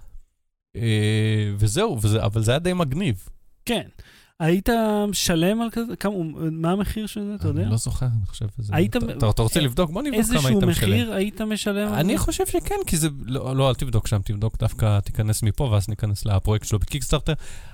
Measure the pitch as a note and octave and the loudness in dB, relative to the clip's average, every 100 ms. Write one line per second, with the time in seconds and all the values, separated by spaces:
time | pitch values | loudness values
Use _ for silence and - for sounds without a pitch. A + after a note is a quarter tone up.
0 | - - - _ _ _ _ - A2+ G#2+ | -20 -20 -20 _ _ _ _ -4 0 2
1 | G#2+ G#2+ A2 G#2+ G#2 G2+ G#2+ B2 A3 B2+ | 2 2 2 2 0 2 0 2 0 2
2 | G#2 G#2+ G#2+ A2 G#2+ C3+ F3 F3+ D#3 D3 | 2 2 2 2 2 2 0 0 0 0
3 | G3 G2 - - - _ - A3 - - | -2 -2 -8 -18 -20 _ -4 -4 -4 -14
4 | - - _ _ D#3+ F#3 A3 A#3 A3 G#3 | -20 -20 _ _ 2 2 2 2 2 2
5 | G#3 F3+ - E3 F3 A3 A3+ A3+ A#3 F3 | 0 0 0 2 2 2 -2 -4 -6 -4
6 | G3+ G3+ D#3+ C#3 D#3+ D#3+ E3 F#3+ G3 A3 | -4 -2 -6 -4 -6 -2 0 0 -2 -4
7 | G#3+ G#3+ G3+ G#3 - G2 G2 A2 B2 - | -6 -6 -8 -4 -2 0 0 0 -2 -2
8 | B2+ A2+ F#2+ - G#2 - G#2 D3 G3+ A#3+ | 0 0 -2 -6 -8 -6 -2 0 2 0
9 | A#3 - A2 G#2 A2+ E3 C#3+ C3 F3 F3+ | -4 0 2 2 2 2 0 2 0 0
10 | D4 A#3 A3 F#3+ C3+ G#3 F3+ E3 - G3+ | -2 0 2 2 4 4 4 2 2 2
11 | A#3 G3 G3+ - G#3+ G#3 G#3+ G3+ - G#2+ | 2 0 -2 -2 -4 -2 -2 -2 0 0
12 | E3+ D4 - D#4+ G4 F4+ - G4+ F#4+ F3 | 2 2 0 0 0 -2 -2 -4 -2 0
13 | D#3 C#3 A#2 B2+ B2 C3 C3+ A#2+ - G#2+ | 0 -2 -6 -4 -2 2 2 2 0 0
14 | - G#2+ - G2+ A2 - A2+ - A2 G#2 | 0 -2 -2 -2 -2 0 -2 0 2 2
15 | - - G#2+ A2 G#2+ - C#3 G#2+ F#2 G#2 | 0 -2 0 2 0 0 2 2 0 -2
16 | G#2 G2+ G#2+ F#2+ - G#2+ - G#2 - C#3+ | -2 -2 0 0 2 0 0 0 0 -2
17 | - D#3 - D3 - - - | 0 0 0 -2 -4 -12 -14